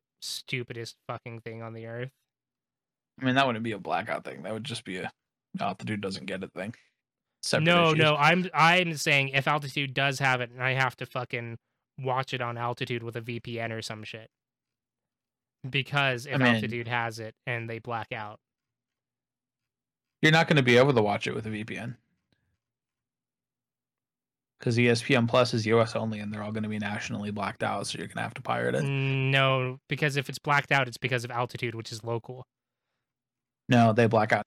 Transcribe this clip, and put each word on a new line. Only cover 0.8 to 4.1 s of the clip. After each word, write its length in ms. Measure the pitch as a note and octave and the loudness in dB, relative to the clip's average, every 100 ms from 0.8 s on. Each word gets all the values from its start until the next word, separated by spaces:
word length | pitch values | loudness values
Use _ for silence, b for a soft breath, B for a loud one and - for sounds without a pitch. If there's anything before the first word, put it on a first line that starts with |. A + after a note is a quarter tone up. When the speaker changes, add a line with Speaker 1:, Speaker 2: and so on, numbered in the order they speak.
| A#2 - - | -14 -14 -12
Speaker 1:
fucking 340 | A#2+ B2 A#2 | -12 -12 -14
thing 200 | A2+ A2+ | -14 -14
on 120 | A2+ | -14
the 120 | A2+ A2+ | -14 -12
earth. 240 | A#2 B2+ _ _ _ _ _ _ _ _ _ _ - | -10 -12 _ _ _ _ _ _ _ _ _ _ -6
Speaker 2:
I 40 | C3 | -2
mean, 100 | B2+ | 2
that 100 | C3+ | 2
wouldn't 180 | A2+ | 0
be 100 | A2+ | -4
a 40 | G2+ | -6
blackout 460 | D#2+ E2+ - | -4 -4 -2